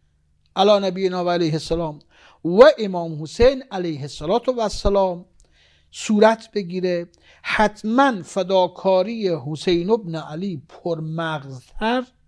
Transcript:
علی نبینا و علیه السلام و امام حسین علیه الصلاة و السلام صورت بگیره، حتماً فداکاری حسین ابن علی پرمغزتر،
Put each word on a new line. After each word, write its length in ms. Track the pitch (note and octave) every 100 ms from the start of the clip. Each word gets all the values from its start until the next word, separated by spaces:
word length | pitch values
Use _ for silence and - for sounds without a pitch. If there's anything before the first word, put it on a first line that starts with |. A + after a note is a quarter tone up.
| _ _ _ _ _ -
علی 300 | G3+ G#3 G3
نبینا 380 | F3+ F#3+ F3+ F3
و 40 |
علیه 240 | F3 E3
السلام 460 | D#3 - E3 D#3+ D3+ _ _ _ _ D#3+
و 180 | F#3 C#4+ C#4+
امام 460 | G#3 F3+ E3 D3+
حسین 400 | D#3 - A#3+ C4+ -
علیه 300 | G3 F3+ D3
الصلاة 400 | C#3+ - D3+ A#3 A#3+ B3
و 20 |
السلام 680 | G#3+ - G#3 G3 F#3+ F3 - _ _ _ _ _ _
صورت 600 | - - G#3 G#3+ A3+ -
بگیره، 580 | G#3 F3 F#3 F3+ F3 E3+ _ _ _
حتماً 800 | - - G#3 G#3 G#3+ A#3+ C#4 G#3+
فداکاری 1040 | D3+ G3 F3+ F#3+ F3+ F3+ F#3+ F#3 F#3+ A#3 G3 D#3 B2+
حسین 440 | D3+ - E3+ F3
ابن 260 | A3+ F3+ D#3+
علی 460 | D3 D#3 G3 D#3+ -
پرمغزتر، 1300 | - F3 E3 D#3 D#3+ E3 D#3 C#3 C3 - - G#3+ B3+ B3 _